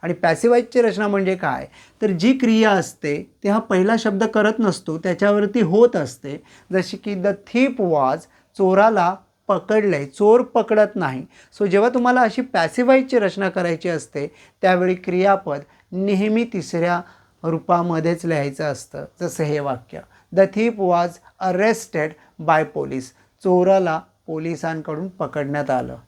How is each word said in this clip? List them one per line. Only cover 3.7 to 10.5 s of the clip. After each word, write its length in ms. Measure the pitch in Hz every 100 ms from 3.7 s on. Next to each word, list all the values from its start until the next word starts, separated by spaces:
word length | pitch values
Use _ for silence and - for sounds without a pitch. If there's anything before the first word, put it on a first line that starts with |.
| 190 196 226
शब्द 240 | 226 196
करत 300 | 220 220 214 220
नसतो, 380 | 220 170 - 160
त्याच्यावरती 640 | 185 175 202 208 202 240
होत 340 | 180 196 240 233
असते. 480 | 135 - 139 147 _ - _
जशी 240 | 185 185 196
की 180 | - 196
the 160 | 196
thief 500 | 202 - 240 269 262
was, 360 | 185 151 131 156 - _ _ -
चोराला 580 | 190 190 214 214 175 190 _ _ -
पकडलंय, 580 | 185 170 214 208 156 139
चोर 360 | - 208 233
पकडत 540 | 240